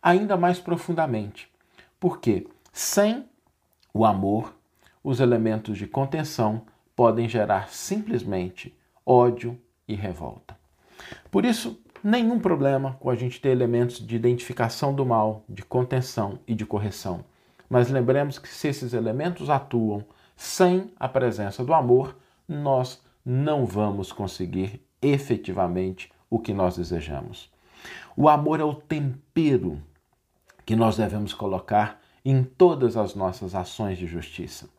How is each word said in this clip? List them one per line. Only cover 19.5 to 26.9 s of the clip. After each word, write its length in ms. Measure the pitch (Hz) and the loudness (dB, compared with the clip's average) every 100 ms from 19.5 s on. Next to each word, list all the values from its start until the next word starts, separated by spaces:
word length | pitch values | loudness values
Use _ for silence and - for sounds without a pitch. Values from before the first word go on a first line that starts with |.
| 139 131 120 110 104 107 _ _ _ | -2 0 -2 0 -4 -10 _ _ _
sem 540 | - - 180 180 208 - | -12 2 4 4 -2 -8
a 100 | 127 | -2
presença 560 | 135 127 104 101 - 127 | 0 0 -2 -6 -6 2
do 80 | |
amor, 420 | 160 123 127 135 - _ _ - | 2 6 4 4 -10 _ _ -10
nós 560 | 147 143 131 127 - _ _ - | -4 0 0 0 -8 _ _ -4
não 400 | 127 147 147 120 | 0 0 0 0
vamos 480 | 98 107 101 92 | 0 0 -2 -6
conseguir 680 | - 98 - 90 92 98 104 _ _ | -6 -8 -6 -6 -4 -4 -8 _ _
efetivamente 1120 | 139 139 143 113 - 92 90 87 92 92 - _ _ | 0 0 0 -4 -2 -2 -2 0 -4 -6 -16 _ _
o 80 | 113 | -4
que 160 | 113 | -2
nós 240 | 98 92 87 | 0 0 0
desejamos. 720 | 85 | -4